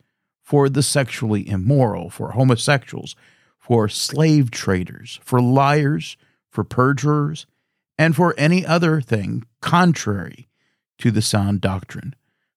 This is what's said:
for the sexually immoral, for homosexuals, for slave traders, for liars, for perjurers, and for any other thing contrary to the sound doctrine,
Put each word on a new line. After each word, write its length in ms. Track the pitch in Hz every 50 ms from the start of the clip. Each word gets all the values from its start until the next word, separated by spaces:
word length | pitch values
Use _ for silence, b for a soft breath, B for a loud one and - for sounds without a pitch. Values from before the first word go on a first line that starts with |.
| _ _ _ _ _ _ _ _
for 280 | _ - 147 143 139 139
the 120 | 135 139
sexually 640 | - - - 147 131 - - - 127 107 107 101 -
immoral, 640 | - 101 92 92 113 147 139 127 110 98 87 85 92
for 220 | - - - -
homosexuals, 840 | - 120 135 131 123 113 - - 147 131 - - - - - - - b b b b b b b b b
for 300 | _ - 123 117 107 101
slave 600 | - - - - - 139 160 160 151 151 135 117
traders, 720 | - - - - 95 90 90 - - - 110 - - -
for 200 | - - 127 123
liars, 760 | 123 123 131 139 139 139 147 151 147 139 151 165 156 - - - _ _ _ _ _ _
for 140 | _ - 107
perjurers, 840 | - - 123 127 135 143 120 135 147 147 151 147 147 160 - - - _ _ _ _ _ _ _ _ _ -
and 180 | 156 165 151
for 180 | 139 180 170 - -
any 280 | 143 156 175 185 170
other 360 | - 160 175 175 165 156 156
thing 420 | 131 - 117 107 98 98 101 - - - _ _
contrary 880 | - - 170 175 180 175 151 - - 107 101 95 82 - - - - _ _ _ _ _ _ _ _ _ _ _
to 140 | - 120
the 100 | 104 107
sound 380 | 110 - - 104 98 101 104 98
doctrine, 560 | - 98 95 98 - - - - - - - - _ _ _ _ _ _ _